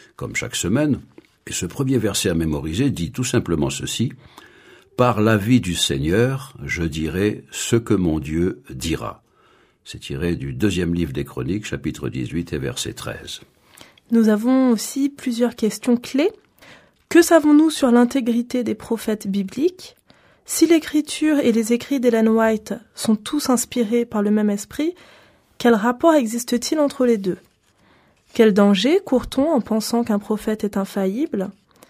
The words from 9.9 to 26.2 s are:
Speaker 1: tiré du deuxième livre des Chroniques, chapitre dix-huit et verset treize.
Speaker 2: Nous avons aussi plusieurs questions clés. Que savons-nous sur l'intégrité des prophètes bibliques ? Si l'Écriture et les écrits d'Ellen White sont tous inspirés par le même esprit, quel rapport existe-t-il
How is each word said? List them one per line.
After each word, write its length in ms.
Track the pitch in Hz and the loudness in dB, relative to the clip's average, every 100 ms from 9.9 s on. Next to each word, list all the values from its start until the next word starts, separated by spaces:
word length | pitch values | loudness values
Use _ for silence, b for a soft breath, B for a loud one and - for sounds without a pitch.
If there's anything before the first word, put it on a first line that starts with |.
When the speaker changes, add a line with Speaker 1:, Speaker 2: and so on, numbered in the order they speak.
| - | -16
Speaker 1:
tiré 360 | - 69 85 73 | -12 -6 -4 -4
du 180 | 67 | -6
deuxième 400 | 62 104 90 85 | -2 -2 0 -2
livre 180 | 85 78 | -2 -4
des 140 | 67 69 | -6 -8
Chroniques, 400 | - 64 107 - | -8 -6 -6 -6
chapitre 420 | 69 73 - 65 | -8 -8 -8 -8
dix-huit 460 | 65 62 82 85 | -8 -8 -8 -6
et 40 | 76 | -6
verset 360 | 65 62 - | -8 -8 -10
treize. 480 | - 87 76 - - _ _ b b b b - | -10 -12 -12 -14 -16 _ _ b b b b -2
Speaker 2:
Nous 200 | 233 220 | 2 4
avons 400 | 208 233 262 254 | 2 2 2 4
aussi 400 | 220 - 269 277 | 2 -2 -4 -4
plusieurs 440 | 277 254 233 240 | -4 -6 -2 -2
questions 440 | - 214 - 254 240 | 0 -4 -2 0 0
clés. 320 | - 269 370 - _ b b b b b - | 0 0 -2 -2 _ b b b b b 2
Que 140 | 330 | 4
savons-nous 480 | 339 330 302 294 320 | 6 6 6 6 6
sur 220 | - 254 | 2 4
l'intégrité 720 | 240 240 269 233 233 240 254 | 6 4 2 0 -2 -2 -4
des 100 | 220 | -4
prophètes 540 | 214 - 226 - 214 202 | -4 -4 -6 -4 -4 -4
bibliques ? 680 | 196 190 - 349 370 - _ _ b b b | -4 -4 -2 -2 -2 -20 _ _ b b b
Si 220 | - - 320 | -6 2 4
l'Écriture 720 | 330 - 302 294 - 311 285 | 4 2 -2 -2 0 2 2
et 140 | - | 4
les 200 | 226 220 | 2 2
écrits 280 | 240 - 277 | 0 0 0
d'Ellen 280 | 247 226 220 | 2 4 4
White 460 | 226 220 214 214 - - - | 4 2 0 -4 -10 -12 -6
sont 180 | - | -2
tous 340 | 214 - - - | -2 0 -4 0
inspirés 560 | 247 - 247 214 240 | 0 0 -2 0 0
par 180 | 233 214 | 0 0
le 100 | 208 | 0
même 180 | 214 208 | 2 2
esprit, 460 | 202 - - 320 359 b b b b b - | -2 -6 -6 -4 -6 b b b b b 0
quel 180 | 240 | 2
rapport 400 | 226 233 247 330 | 4 2 2 4
existe-t-il 680 | 302 | 4